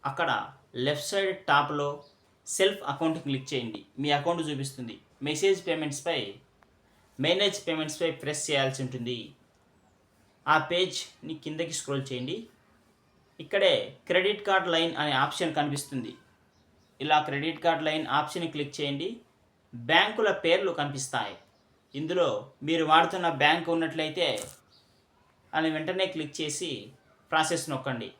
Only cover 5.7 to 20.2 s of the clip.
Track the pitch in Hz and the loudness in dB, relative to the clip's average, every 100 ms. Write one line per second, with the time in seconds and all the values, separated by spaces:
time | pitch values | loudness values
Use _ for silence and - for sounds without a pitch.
5.7 | 156 151 139 175 156 101 101 _ _ _ | -2 -2 -4 -2 -2 -4 -10 _ _ _
6.7 | _ _ _ _ - 147 185 202 196 - | _ _ _ _ -2 0 4 2 0 -4
7.7 | 156 151 - 165 - 143 147 - 143 135 | -2 -2 -2 -2 -2 -6 -6 0 2 0
8.7 | 135 127 127 117 120 110 - _ _ _ | -2 -6 -6 -6 -6 -10 -18 _ _ _
9.7 | _ _ _ _ _ _ _ - 156 151 | _ _ _ _ _ _ _ 2 2 4
10.7 | 175 185 - - - - 156 156 156 170 | 0 0 -2 -12 -14 -12 -10 -8 -6 -4
11.7 | - - 139 131 123 127 202 233 _ _ | -4 -4 -4 -2 -6 -4 -6 -10 _ _
12.7 | _ _ _ _ _ _ _ 160 202 196 | _ _ _ _ _ _ _ -2 2 4
13.7 | 131 110 - - 175 185 208 - 190 180 | 4 0 -12 0 2 2 0 2 2 4
14.7 | 165 165 - 151 135 139 - 170 156 147 | 2 2 0 0 2 2 0 -2 0 0
15.7 | 143 - 135 113 - _ _ _ _ _ | -2 -4 -6 -6 -12 _ _ _ _ _
16.7 | _ _ _ 143 151 147 139 156 156 170 | _ _ _ 2 2 2 -2 -4 0 0
17.7 | 165 156 156 - 139 151 180 165 151 143 | 2 0 -2 0 0 0 -4 -6 -4 -6
18.7 | - 143 139 175 233 _ _ _ _ _ | -4 -4 -2 -6 -8 _ _ _ _ _
19.7 | 120 117 165 208 220 | -14 4 4 4 2